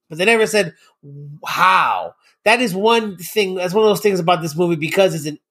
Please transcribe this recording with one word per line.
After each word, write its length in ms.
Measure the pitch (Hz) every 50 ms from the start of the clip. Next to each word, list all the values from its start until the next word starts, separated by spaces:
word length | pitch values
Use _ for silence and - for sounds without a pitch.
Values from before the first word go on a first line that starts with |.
| _ -
But 100 | 165 156
they 60 | 185
never 220 | 220 233 220 220
said 280 | - 202 208 190 165 - _ _ _ _ _ - 143 143 143 147 143 147 156 -
how. 680 | - - - 175 185 - 180 151 120 104 90 82 85 - _ _ _ _ _ -
That 160 | 202 233 247
is 140 | 254 208 170
one 420 | 190 208 226 233 233 220 208 185
thing. 380 | 170 170 - - 214 202 185 185
That's 180 | 185 180 180
one 120 | 175 220 220
of 40 | 214
those 120 | 196 165
things 180 | - 214 190 175
about 220 | 165 175 180 170
this 120 | 165 160 147
movie, 220 | 160 180 175 170
because 380 | 151 135 123 - 196 190 185 160
it's 100 | 160 139
an, 120 | 156 151 - _ _